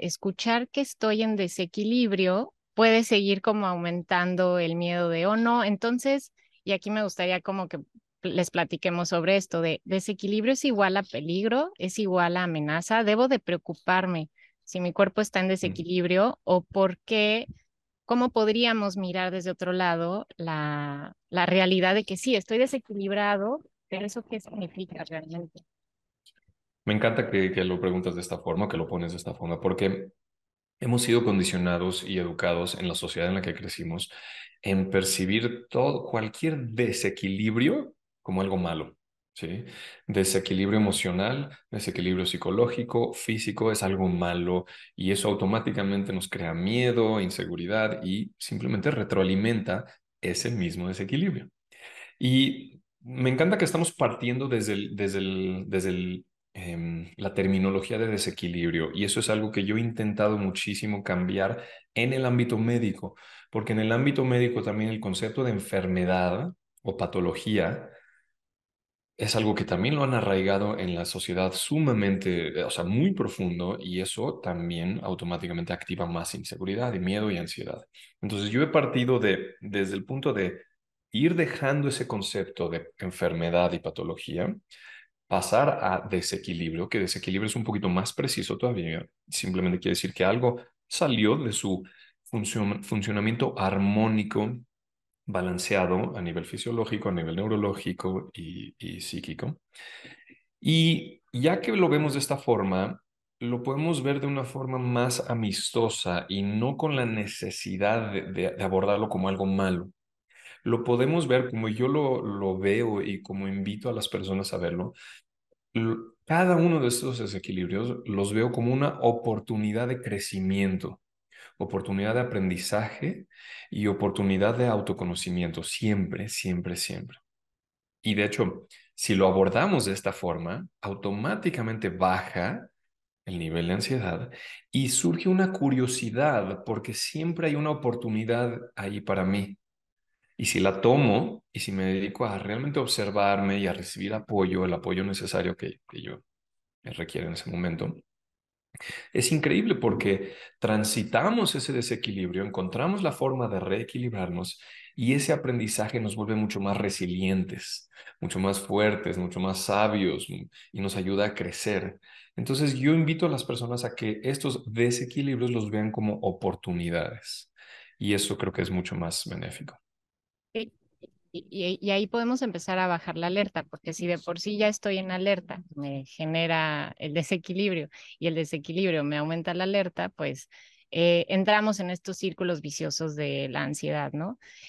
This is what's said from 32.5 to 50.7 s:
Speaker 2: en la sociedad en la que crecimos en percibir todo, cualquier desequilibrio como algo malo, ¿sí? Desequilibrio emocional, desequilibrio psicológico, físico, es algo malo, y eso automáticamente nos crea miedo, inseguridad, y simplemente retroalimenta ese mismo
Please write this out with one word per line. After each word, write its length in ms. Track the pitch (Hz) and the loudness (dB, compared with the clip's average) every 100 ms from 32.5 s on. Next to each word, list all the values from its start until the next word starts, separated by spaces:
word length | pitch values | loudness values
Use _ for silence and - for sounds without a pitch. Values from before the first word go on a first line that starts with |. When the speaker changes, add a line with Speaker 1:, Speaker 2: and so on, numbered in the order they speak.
| 85 87 - | 0 -2 -4
Speaker 2:
en 120 | 90 | -4
la 80 | - | -4
sociedad 340 | 87 82 87 | -6 -2 0
en 60 | 95 | 0
la 60 | |
que 140 | 92 82 | -2 -6
crecimos 560 | 95 - 85 85 - - - - - _ | -8 -8 -6 -6 -8 -10 -16 -16 -18 _
en 280 | 101 95 95 | 0 0 2
percibir 800 | 95 95 - 95 110 120 - - | 2 2 0 2 2 0 -4 -2
todo, 360 | 123 139 - - | 0 2 0 -2
cualquier 520 | 113 107 - 160 147 117 | -2 -4 -4 -2 -2 -4
desequilibrio 1300 | 110 117 - 98 - 98 98 110 113 143 294 - _ _ _ | 0 0 0 -2 -2 -2 0 2 4 4 2 -2 _ _ _
como 200 | - 95 | -4 -2
algo 160 | 95 95 | 0 0
malo, 400 | 85 82 - - _ _ _ | 0 -2 -6 -14 _ _ _
¿sí? 320 | - 82 98 123 - - - - | -12 -8 -8 -10 -16 -18 -12 -2
Desequilibrio 720 | 98 92 95 - 92 101 107 | 2 4 2 2 0 4 4
emocional, 800 | 101 - 92 90 104 135 143 - _ | 4 2 0 0 0 -2 -6 -12 _
desequilibrio 540 | 107 - - 90 92 87 | -6 -6 -2 0 0 0
psicológico, 880 | 90 82 101 120 123 120 120 117 | -2 0 4 4 2 -2 0 0
físico, 580 | - - 110 113 - 110 | -2 -4 -2 -2 0 2
es 120 | 107 | 2
algo 240 | 95 95 92 | 0 2 2
malo, 560 | 87 87 87 87 90 - - - - | 2 0 0 0 0 -2 -14 -20 -4
y 160 | 92 | 0
eso 180 | 98 107 | 2 2
automáticamente 840 | 98 95 110 - - 98 98 98 | 2 2 0 0 -2 -2 -2 -2
nos 160 | 92 - | -4 -6
crea 240 | - 85 | -6 -4
miedo, 680 | 82 95 120 123 120 110 107 | -2 0 2 2 4 4 2
inseguridad, 800 | 92 92 85 87 87 110 110 104 | 0 -4 -6 -6 -2 0 0 -2
y 280 | 92 101 104 - | -2 -4 -4 -10
simplemente 520 | - 107 123 107 151 | -8 -4 -2 0 0
retroalimenta 920 | 135 101 98 92 95 113 113 87 95 - - _ _ | 0 0 2 4 4 2 0 0 -4 -6 -20 _ _
ese 300 | 90 85 120 | -4 -2 -2
mismo 360 | 113 85 | -2 -2